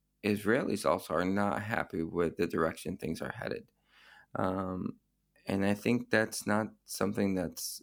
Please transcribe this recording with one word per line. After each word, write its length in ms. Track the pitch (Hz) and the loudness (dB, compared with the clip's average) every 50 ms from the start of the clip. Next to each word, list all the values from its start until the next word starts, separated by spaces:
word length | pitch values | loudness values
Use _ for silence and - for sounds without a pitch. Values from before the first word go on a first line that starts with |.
| _ _ _ _ - | _ _ _ _ 0
Israelis 640 | 104 104 98 - 101 117 143 190 - - 101 - | 0 0 2 2 2 2 2 2 0 -2 0 2
also 260 | 67 85 92 - - 78 | 2 2 2 2 0 0
are 120 | 80 90 | 2 2
not 340 | 92 98 101 101 101 - - | 2 2 2 2 2 0 -2
happy 420 | 104 107 113 - - - - 87 82 | -2 -2 -2 -2 -2 -2 -2 -4 -2
with 360 | 82 85 85 87 80 - - | -2 0 0 0 0 0 0
the 80 | 87 | -2
direction 500 | 82 - 80 80 82 82 - - 82 90 | 0 2 2 2 2 0 -2 -6 -8 -6
things 240 | - - 82 78 - | -6 -4 -6 -6 -4
are 140 | - - - - | -6 -8 -8 -6
headed. 260 | - - - - - - _ _ _ _ _ - - - - - - _ - | -6 -6 -6 -6 -8 -14 _ _ _ _ _ -20 -20 -20 -20 -20 -20 _ -4
Um, 580 | - 101 92 92 95 95 92 92 92 90 - - - _ _ _ _ _ _ _ _ - | -2 -2 0 0 -2 -2 -4 -4 -4 -4 -6 -6 -10 _ _ _ _ _ _ _ _ -4
and 220 | - 95 98 98 | -2 0 2 2
I 80 | 101 104 | 2 2
think 340 | 104 - 113 120 117 120 - | 2 2 2 2 2 2 2
that's 380 | - 110 110 110 - - - | 2 2 2 2 -2 -4 -2
not 220 | 107 104 107 110 104 - _ _ | 0 0 0 0 -2 -6 _ _
something 480 | - - - 104 101 101 110 101 98 95 | -10 -4 -2 -2 0 0 2 0 2 2
that's, 480 | 92 85 80 - - - - - - | 0 -2 -2 -4 -6 -8 -8 -8 -10